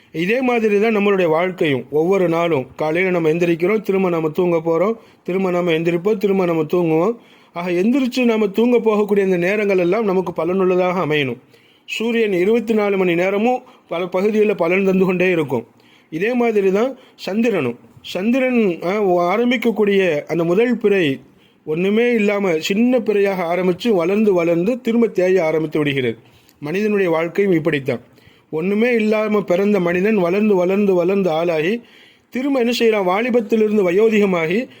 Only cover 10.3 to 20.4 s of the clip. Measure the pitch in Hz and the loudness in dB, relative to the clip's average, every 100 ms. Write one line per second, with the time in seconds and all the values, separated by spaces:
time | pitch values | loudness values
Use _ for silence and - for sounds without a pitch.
10.3 | 170 165 190 185 180 180 185 147 151 135 | -4 -2 0 0 2 0 0 0 0 -2
11.3 | 120 _ _ _ _ - - 226 233 214 | -6 _ _ _ _ -14 -6 -2 0 0
12.3 | 180 185 233 226 214 202 196 185 170 185 | 0 2 0 0 0 0 0 0 0 0
13.3 | 202 226 254 - - - 170 180 185 208 | 0 0 -2 -6 -20 -10 -8 -4 -2 0
14.3 | 214 214 196 165 185 190 190 185 180 185 | 2 0 2 0 2 2 2 2 2 0
15.3 | 170 143 127 - _ _ _ - 156 208 | 0 0 -4 -6 _ _ _ -12 -6 -2
16.3 | 254 233 214 190 190 247 247 - - - | 0 0 2 2 2 0 -4 -18 -14 -6
17.3 | 202 233 196 127 120 - - - 180 208 | -2 0 0 -2 -6 -14 -20 -10 -4 0
18.3 | 262 254 247 208 165 170 214 202 175 175 | 0 2 2 0 0 -4 -2 2 2 2
19.3 | 208 240 254 233 220 202 196 185 147 - | 2 0 0 0 0 2 2 2 0 -2
20.3 | 165 | -2